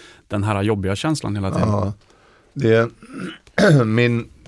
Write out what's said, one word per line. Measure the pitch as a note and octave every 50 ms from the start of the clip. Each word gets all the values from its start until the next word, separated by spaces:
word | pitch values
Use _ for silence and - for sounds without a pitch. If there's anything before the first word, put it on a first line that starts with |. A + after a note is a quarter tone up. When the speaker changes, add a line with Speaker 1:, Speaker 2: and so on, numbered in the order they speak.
| - - - - _ -
Speaker 1:
den | - G#2 G2
här | G#2+ G#2+ G2 G2
jobbiga | G#2+ A2 G#2 F#2 F#2 G2+
känslan | G2 - D#3 D#3 C#3+ - A2+ G2+
hela | G#2 G2 F#2+
tiden. | - - A#2 A2
Speaker 2:
Ja. | G#2 G2+ G2 G2 G#2 - _ _ _ _ _ _ _ _ _ _ -
Det, | C#3 C#3 A2+ A2 A2+ A#2 A#2 A2 - - - - - - - -
<clears throat> | - _ - - - F#3+ G3+ D#3 C#3 A#2+
min, | A2 G#2+ A#2 A#2+ A#2+ A#2+ A#2 A#2+ - - - -